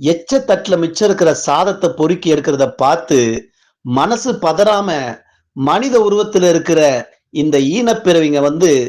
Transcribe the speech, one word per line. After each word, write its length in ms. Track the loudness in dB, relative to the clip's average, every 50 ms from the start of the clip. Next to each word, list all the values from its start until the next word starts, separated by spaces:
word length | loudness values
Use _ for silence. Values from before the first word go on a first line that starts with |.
| -2
எச்ச 360 | -2 -2 -2 -2 -2 -2 -2
தட்டுல 380 | 0 0 -2 -2 0 -2 -2
மிச்சம் 320 | -2 -2 -4 -2 -2 0 0
இருக்கிற 260 | 2 2 2 0 0
சாதத்தை 560 | 0 -2 -2 0 0 0 -2 -2 -2 -4 -4
பொறுக்கி 440 | -2 -2 -2 -2 -2 -2 0 -2 -2
எடுக்கிறத 320 | 0 0 -2 0 0 0 -2 0
பார்த்து 720 | -2 0 0 0 0 -2 0 0 2 2 0 -2 -4 -8 _ _ _ _ _ _ _
மனசு 520 | _ -4 -2 0 0 0 -2 -4 -2 -4 -4
பதறாம 840 | -2 -2 -2 0 2 2 2 2 0 -2 -2 -4 -4 -6 -8 -10 -12 _ _ _ _ _ _ _
மனித 420 | -4 -2 0 0 0 -2 0 0 2
உருவத்துல 480 | 2 2 2 0 -2 0 0 0 2 2
இருக்கிற 640 | 2 2 0 0 2 2 4 2 2 0 -4 -8 _ _ _ _
இந்த 280 | -6 -4 -2 0 2 2
ஈனப்பிறவிங்க 840 | 2 2 0 0 0 0 0 0 2 2 2 4 2 2 2 2
வந்து 300 | 0 0 2 2 2 2 2 2 0